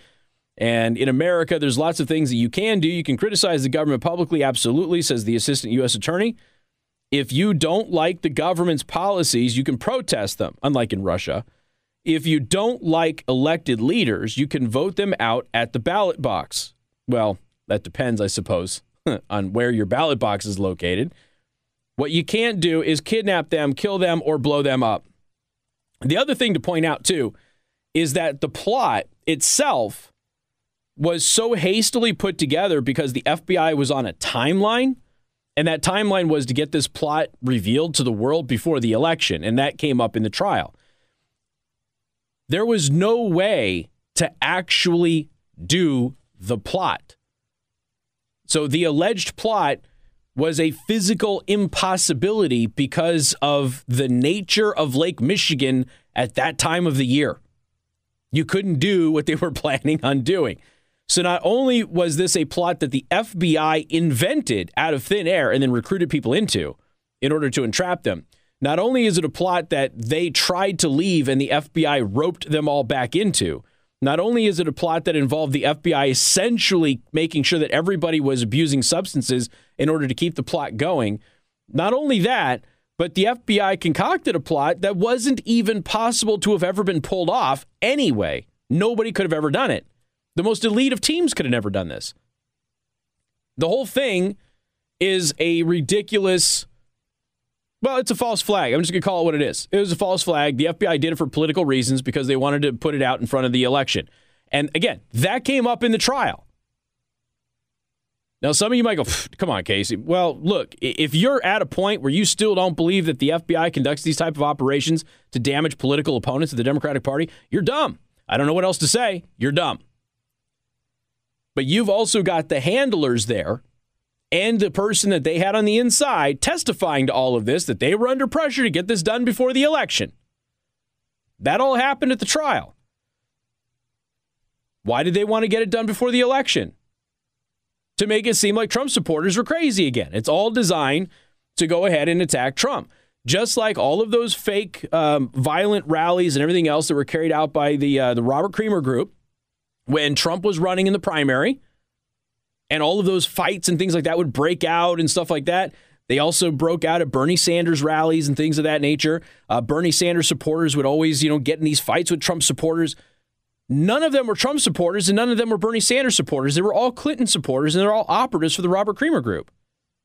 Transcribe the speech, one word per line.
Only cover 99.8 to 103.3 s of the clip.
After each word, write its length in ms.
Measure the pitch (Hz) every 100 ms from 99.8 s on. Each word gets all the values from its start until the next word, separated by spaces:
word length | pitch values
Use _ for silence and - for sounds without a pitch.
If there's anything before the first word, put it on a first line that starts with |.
| 202
a 40 | 165
false 260 | 190 185
flag. 360 | - 151 147 131
The 100 | 160
F 100 | 165
B 80 | 196
I 120 | 156
did 140 | 165
it 40 | 165
for 100 | 147
political 380 | 147 156 156
reasons 380 | 151 131 123 131
because 240 | 131 143 131
they 100 | 135
wanted 240 | 139 143
to 100 | 143
put 200 | 120 156
it 60 | 147
out 180 | 131 127
in 80 |
front 200 | 117